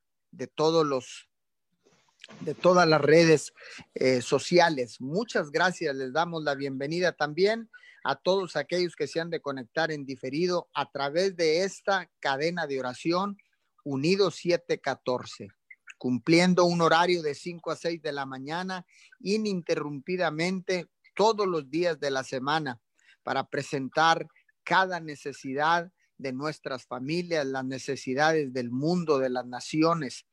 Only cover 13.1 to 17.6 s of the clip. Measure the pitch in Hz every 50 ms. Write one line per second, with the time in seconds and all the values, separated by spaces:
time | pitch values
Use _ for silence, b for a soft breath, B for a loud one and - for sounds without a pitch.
13.1 | 170 180 196 202 202 - _ _ _ _ _ _ _ _ - 151 139 135 139 165
14.1 | 190 196 202 175 - - - 175 170 165 - - 160 - - 143 131 - - -
15.1 | 127 120 110 113 - - 113 101 - _ _ - - _ _ - - - - 127
16.1 | 127 120 - - 165 170 180 185 180 175 180 175 175 170 165 160 160 165 175 180
17.1 | 180 175 156 151 139 - - 175 170 170